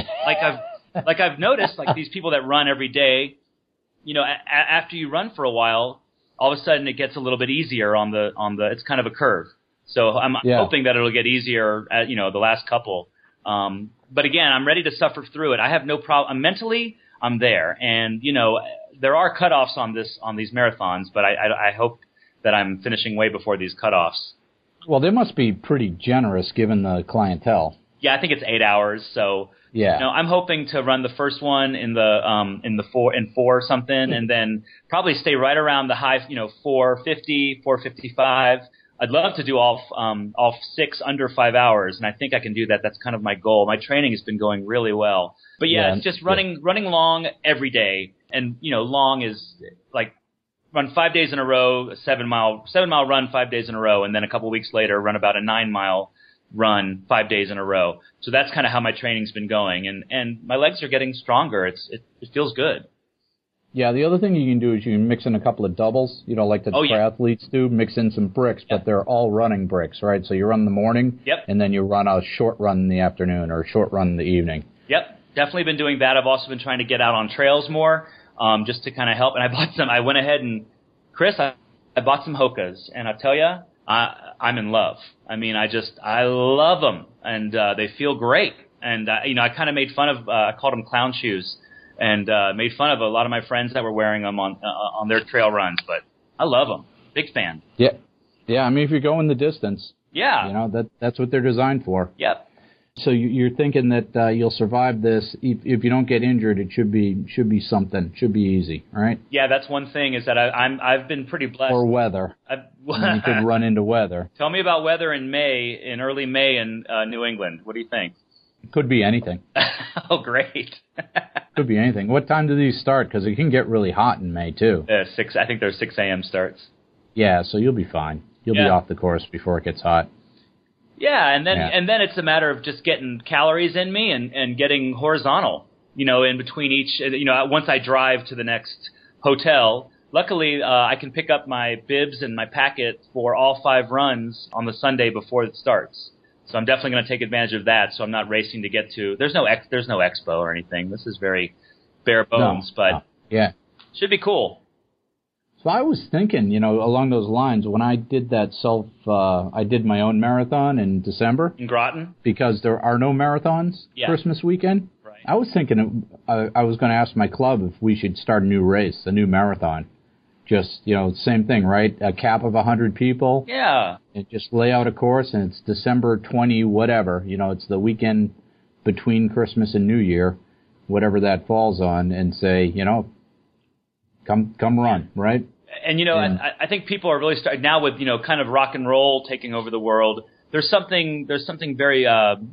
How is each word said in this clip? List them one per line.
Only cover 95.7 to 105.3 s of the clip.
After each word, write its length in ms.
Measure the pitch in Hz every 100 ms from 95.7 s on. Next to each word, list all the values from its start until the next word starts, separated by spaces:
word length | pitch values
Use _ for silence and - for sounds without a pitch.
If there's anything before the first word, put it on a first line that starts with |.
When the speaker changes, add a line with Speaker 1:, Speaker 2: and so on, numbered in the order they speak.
| 87 -
Speaker 1:
but 160 | 82 - _ _ -
I 60 |
love 240 | 165 123 143
'em. 160 | 82 - _ _
Big 180 | 151 151
fan. 300 | 127 90 80 - -
Speaker 2:
Yeah. 160 | 127 - _ _ _ _ -
Yeah, 140 | 120 123
I 40 |
mean, 140 | 139
if 60 | 147
you're 80 | 151 147
going 160 | 160 156
the 80 | 127
distance, 560 | 147 151 104 98 - _ _
Speaker 1:
Yeah. 360 | 151 262 135 92
Speaker 2:
you 40 |
know, 160 | 104 113
that, 120 | 113 113 _
that's 180 | 120 120
what 100 | 127
they're 100 | 131 123
designed 320 | 117 131 135
for. 260 | 107 92 90 -
Speaker 1:
Yep. 300 | - - - _ _ _ _ -
Speaker 2:
So 140 | 143
you, 180 | 123 120
you're 220 | 127 123 123
thinking 320 | 143 139 123
that, 180 | 120 113 120
uh, 120 | 113
you'll 220 | 113 117
survive 500 | - 107 123 127 113
this. 340 | 113 110 107